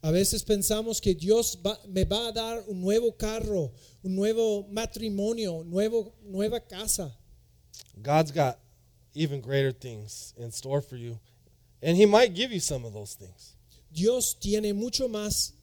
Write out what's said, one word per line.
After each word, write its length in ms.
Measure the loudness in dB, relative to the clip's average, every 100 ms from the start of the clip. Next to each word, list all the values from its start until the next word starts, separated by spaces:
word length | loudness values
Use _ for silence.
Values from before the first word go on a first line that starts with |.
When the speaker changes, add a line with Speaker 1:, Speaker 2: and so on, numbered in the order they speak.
Speaker 1:
A 80 | 2
veces 320 | 2 2 0
pensamos 580 | 0 0 2 0 -2 -2
que 120 | 0
Dios 440 | 0 4 4 2 -4
va, 140 | -6 -6 -4
me 180 | -2 0
va 240 | 0 -2
a 20 |
dar 320 | -4 -6 -6 -8
un 140 | -4
nuevo 300 | 2 2 2 -2
carro, 540 | -4 -2 -2 -2 -2 -6 -20 -12
un 120 | -4 0
nuevo 520 | 2 2 2 0 -4
matrimonio, 920 | -6 -6 -6 -4 -2 -2 -2 -4 -6
nuevo, 500 | -4 0 2 0 -4 -12
nueva 360 | -10 -4 -2 -2
casa. 520 | -8 -10 -4 -2 -4 -12 _ -20 _ _ _ -20 -20 -12
Speaker 2:
God's 300 | 2 4 4
got 260 | 2 0 0 _ _ _ _ _
even 280 | -4 -2 -2
greater 300 | -2 0 0
things 640 | -2 -12 -12 -14 -14 -16 -12
in 140 | -10
store 300 | -10 -2 -2
for 140 | -2 -12
you. 240 | -12 -12 _ _ _ _ _ _
And 140 | 2 8
he 80 | 10
might 280 | 10 6
give 180 | 2 -2
you 80 | -2
some 260 | -2 -4 -8
of 80 |
those 220 | -12 -14 -16
things. 400 | -18 -20 -20 -20 _ -20 _
Speaker 1:
Dios 440 | 0 2 2 0 -4
tiene 340 | -2 0 0
mucho 340 | -2 -2 -2 -2
más 460 | -4 -2 -2 -2 -6